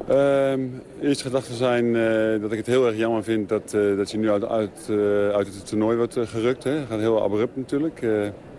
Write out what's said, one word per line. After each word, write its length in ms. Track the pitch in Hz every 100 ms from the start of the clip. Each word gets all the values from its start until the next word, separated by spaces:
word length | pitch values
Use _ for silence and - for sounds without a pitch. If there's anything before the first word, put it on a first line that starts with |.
| -
Ehm, 540 | 135 139 139 135 135 131 127 - -
eerste 220 | 147 139
gedachten 320 | 131 131 127 117
zijn, 400 | 127 120 120 117
eh, 460 | 113 110 110 110
dat 100 | 107
ik 60 | 110
het 100 | 110
heel 200 | 127 123
erg 100 | 110
jammer 260 | 113 113
vind 260 | 104 110 98
dat, 240 | 107 -
eh, 240 | 107 104 98
dat 140 | 98
je 60 | 107
nu 140 | 110
uit, 140 | 104 113
uit, 420 | 113 104 - -
eh, 400 | 104 104 104 101
uit 180 | 104 101
het 200 | 98 -
toernooi 300 | 107 107 117
wordt, 200 | 117 127
eh, 100 | 110
gerukt, 360 | 113 117 131
hè. 80 | 131
Het 160 | 151 123
gaat 100 | 110
heel 240 | 110 110
abrupt 320 | 101 104 120 135
natuurlijk. 460 | 127 139 160 156
Eh, 240 | 117 107 101
eh, 80 | 101 -